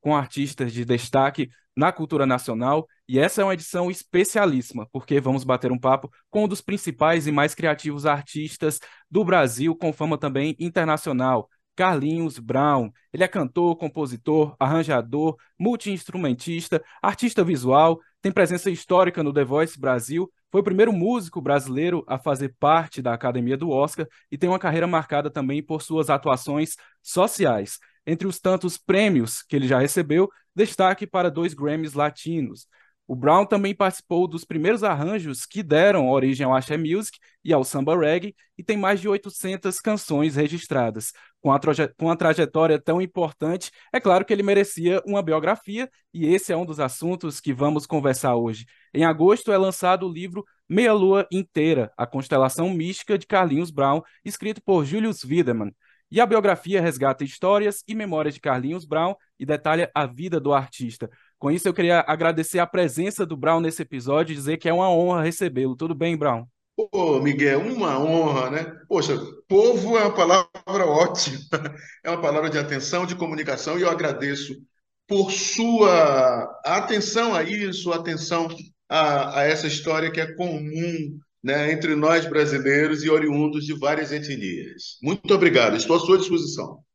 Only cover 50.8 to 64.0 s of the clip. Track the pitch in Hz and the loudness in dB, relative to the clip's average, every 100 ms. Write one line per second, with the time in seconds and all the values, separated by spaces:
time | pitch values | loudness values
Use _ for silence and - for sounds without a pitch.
50.8 | 240 214 190 196 190 185 190 - 156 147 | 4 4 4 4 2 -4 -4 0 2 2
51.8 | 107 - 120 135 123 143 131 143 175 180 | 0 -4 -6 -4 0 2 2 0 -2 -2
52.8 | 165 185 - 196 - 196 175 143 175 143 | -4 -8 -4 -4 0 2 2 0 -2 0
53.8 | 139 151 - _ - - 214 214 - 185 | 2 0 -4 _ -14 -10 -8 -8 0 2
54.8 | 139 202 220 170 127 165 135 117 101 _ | 2 -2 -2 -4 -2 0 2 0 -4 _
55.8 | _ _ _ 202 233 220 202 175 170 196 | _ _ _ 2 4 4 4 0 0 0
56.8 | 170 135 135 135 139 - 180 202 208 202 | 0 2 0 0 -6 -2 2 2 2 -4
57.8 | - 220 208 156 151 139 151 127 131 175 | -8 -6 -4 -2 -4 -4 -2 -2 -2 -8
58.8 | 160 156 170 202 _ _ 135 151 151 160 | -4 -2 -2 -4 _ _ -4 -2 0 0
59.8 | 170 147 139 120 180 165 135 139 131 - | 0 -2 -4 -6 -4 -2 2 0 0 -8
60.8 | 123 113 113 _ _ _ 139 170 185 170 | -10 -8 -14 _ _ _ -2 0 0 0
61.8 | 175 175 156 156 165 165 160 180 170 185 | 4 4 2 0 0 0 -2 -2 0 0
62.8 | 170 120 185 - 175 160 151 165 165 156 | 0 0 -6 -4 -6 -2 0 2 0 -6
63.8 | 160 139 | -10 -8